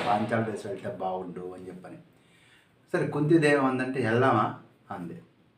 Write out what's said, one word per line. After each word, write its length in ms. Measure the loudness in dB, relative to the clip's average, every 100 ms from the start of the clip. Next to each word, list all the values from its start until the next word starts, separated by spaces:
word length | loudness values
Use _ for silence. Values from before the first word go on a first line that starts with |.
| 0
పాంచాల 360 | 0 2 0
దేశం 260 | -2 -4 -8
వెళ్తే 260 | -8 -8 -6
బాగుండు 540 | -4 -4 -8 -10 -12
అని 120 | -12 -14
చెప్పని. 300 | -16 -16 -18 -20 _ _ _ _ _ _ _ _
సరే, 140 | -2 -2
కుంతిదేవి 600 | 0 4 6 6 4 4
అందంటే, 420 | 0 -2 -2 0
"వెళ్దామా?" 460 | 4 4 4 2 -4 -16 _ _
అంది. 320 | -10 -10 -12 -18 _ _